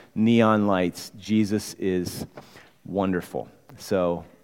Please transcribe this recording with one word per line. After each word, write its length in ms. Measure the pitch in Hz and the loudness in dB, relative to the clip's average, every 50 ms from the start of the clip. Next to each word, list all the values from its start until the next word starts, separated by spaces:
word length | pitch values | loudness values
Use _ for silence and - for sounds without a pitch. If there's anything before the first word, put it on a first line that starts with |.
| - - _ | -20 -10 _
neon 540 | - 110 113 117 117 113 110 110 107 104 101 | 0 2 4 4 6 6 4 4 4 4 2
lights, 440 | 98 92 92 87 - - - - - 110 | 2 2 0 0 -4 -6 -12 -16 -18 -16
Jesus 560 | 92 98 107 110 107 95 104 104 - - - - | -6 0 0 2 2 2 0 -4 -4 -8 -10 -6
is 480 | - 95 92 90 87 85 - - - - _ - - - - - - - _ _ _ | -4 -2 -2 -2 -2 -4 -6 -10 -12 -12 _ -18 -20 -20 -20 -20 -20 -20 _ _ _
wonderful. 640 | - 87 98 95 95 92 87 82 - - 65 55 - - _ _ - - - | -6 -4 -2 -2 0 -2 -4 -4 -6 -8 -10 -10 -10 -16 _ _ -20 -20 -20
So 440 | - - 104 95 90 87 85 85 85 - - _ | -6 -2 0 0 0 0 -2 -4 -6 -12 -20 _